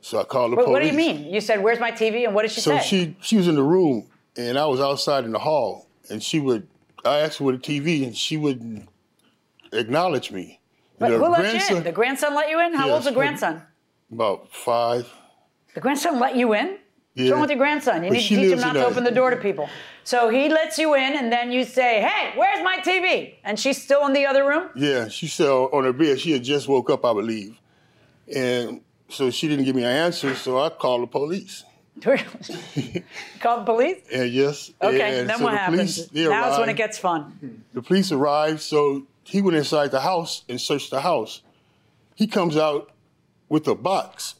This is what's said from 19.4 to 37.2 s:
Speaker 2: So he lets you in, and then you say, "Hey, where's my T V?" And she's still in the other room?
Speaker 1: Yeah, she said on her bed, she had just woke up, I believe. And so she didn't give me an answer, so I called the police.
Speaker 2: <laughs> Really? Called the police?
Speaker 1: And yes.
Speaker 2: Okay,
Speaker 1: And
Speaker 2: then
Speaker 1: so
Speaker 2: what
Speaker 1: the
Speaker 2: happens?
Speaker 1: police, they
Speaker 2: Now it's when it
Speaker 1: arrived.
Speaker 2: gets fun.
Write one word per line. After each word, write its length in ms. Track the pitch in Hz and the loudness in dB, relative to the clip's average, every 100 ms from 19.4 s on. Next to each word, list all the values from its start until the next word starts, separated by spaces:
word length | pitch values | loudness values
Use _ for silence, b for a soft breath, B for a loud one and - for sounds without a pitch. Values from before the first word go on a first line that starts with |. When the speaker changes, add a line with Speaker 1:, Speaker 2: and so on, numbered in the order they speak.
| 202 151 147 B B B | -2 -4 -6 B B B
Speaker 2:
So 240 | - 247 233 | -2 2 4
he 200 | 240 294 | 2 2
lets 300 | 311 320 294 | 2 0 0
you 160 | 311 | 2
in, 200 | 285 262 294 | 2 2 -2
and 160 | 240 | 0
then 180 | 240 240 | -2 0
you 140 | 247 | -2
say, 360 | 247 254 247 226 | -2 2 2 2
"Hey, 320 | 233 415 294 196 | 2 0 -4 0
where's 240 | 370 403 | 0 2
my 160 | 359 370 | 0 0
T 220 | - 370 | 0 0
V?" 380 | 359 254 151 - | 2 0 -2 -12
And 160 | 196 214 | -8 -2
she's 240 | 269 269 | -2 -2
still 240 | - 285 285 | 2 2 4
in 60 | |
the 120 | 277 277 | 2 4
other 200 | 269 277 | 4 4
room? 240 | 294 370 - | 0 -2 -2
Speaker 1:
Yeah, 320 | 143 131 110 | 0 0 -2
she 180 | - 160 | -6 -8
said 220 | - 151 | 0 2
on 340 | 131 131 147 | 4 2 2
her 80 | 131 | 0
bed, 280 | 127 156 135 | 2 2 2
she 100 | 160 | 0
had 140 | 143 | -2
just 240 | 123 147 131 | 0 -4 2
woke 200 | 135 120 | 0 2
up, 160 | 135 | 0
I 80 | 123 | 2
believe. 460 | 110 110 113 101 120 _ b b b b b - | 0 -2 -4 -8 -16 _ b b b b b -10
And 480 | 135 127 123 117 - _ _ _ | -4 -2 -2 -4 -10 _ _ _
so 200 | - 135 | -2 -2
she 180 | - 160 | 0 -2
didn't 160 | 147 | 0
give 100 | 135 | 0
me 80 | 131 | 0
an 80 | 120 | 0
answer, 440 | 131 170 175 139 | 0 0 -2 -4
so 260 | 131 - 127 | -4 -2 0
I 60 | 156 | -2
called 320 | - 131 123 | -2 -2 -2
the 40 | 120 | -2
police. 580 | 131 147 190 - - - | -4 -4 -6 -10 -20 -20
Speaker 2:
<laughs> 360 | _ _ - 214 | _ _ -8 0
Really? 960 | 262 - - - - - - - 180 - B B B | 0 -2 -16 -16 -14 -10 -8 -6 -8 -10 B B B
Called 220 | 233 233 | -2 -2
the 100 | 214 | 0
police? 320 | 226 277 370 - | 2 2 0 -6
Speaker 1:
And 160 | 120 123 | -4 -2
yes. 420 | 123 139 143 - _ | 2 0 0 -14 _
Speaker 2:
Okay, 380 | 196 131 127 131 | 0 2 0 0
Speaker 1:
And 80 | 123 | -2
Speaker 2:
then 100 | 226 | -2
Speaker 1:
so 60 | |
Speaker 2:
what 60 | - | 0
Speaker 1:
the 60 | 107 | 0
Speaker 2:
happens? 200 | - 170 196 160 | 0 0 0 -4
Speaker 1:
police, 100 | 165 | -8
they 180 | 147 165 | -2 2
Speaker 2:
Now 200 | 147 240 | 2 2
it's 100 | 143 | 2
when 100 | 226 | 0
it 40 | |
Speaker 1:
arrived. 60 | 156 | 0
Speaker 2:
gets 200 | 214 - | -4 -2
fun. 640 | 185 165 | -2 -2